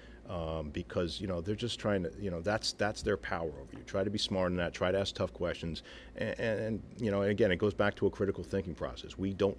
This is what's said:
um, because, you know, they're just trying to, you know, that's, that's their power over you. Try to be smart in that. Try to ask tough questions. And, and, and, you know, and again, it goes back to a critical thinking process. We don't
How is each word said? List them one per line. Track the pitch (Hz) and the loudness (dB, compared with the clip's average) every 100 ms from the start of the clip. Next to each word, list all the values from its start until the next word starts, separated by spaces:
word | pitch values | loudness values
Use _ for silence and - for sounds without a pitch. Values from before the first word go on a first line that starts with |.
| - - - | -18 -16 -8
um, | 90 80 80 76 | -4 -2 -2 -4
because, | 82 87 95 87 - | -6 -4 0 0 -2
you | 92 | -4
know, | 87 | -2
they're | 87 | -2
just | 104 117 - | -2 -2 -2
trying | 110 101 | 0 2
to, | 85 - | 0 -4
you | 101 | -4
know, | 85 | -2
that's, | 85 107 - | 0 0 0
that's | - 104 110 | 0 -2 0
their | 107 98 | 0 0
power | - 90 82 71 | 0 -4 -4 -6
over | 69 | -12
you. | - - | -14 -4
Try | 98 | 0
to | 98 | 0
be | 104 | 0
smart | - 98 90 | 0 2 2
in | 90 | 2
that. | 85 | 0
Try | - 92 | 2 2
to | 95 | 2
ask | 98 | 2
tough | - 92 | 0 -2
questions. | - 87 - 82 78 - - - - | -2 -4 -2 -4 -6 -8 -16 -12 -6
And, | 110 - | -4 -2
and, | 117 110 | 0 0
and, | 110 104 - - | 0 -2 -6 -4
you | 113 | 0
know, | 98 | 4
and | 101 | 4
again, | 104 110 | 6 6
it | 107 | 6
goes | 104 - | 4 4
back | 101 - | 2 4
to | 101 | 2
a | |
critical | - 98 - | 4 2 0
thinking | 85 98 85 | -2 -2 -2
process. | 78 69 64 - - | -4 -6 -6 -10 -2
We | 98 95 | -2 2
don't | 101 | 2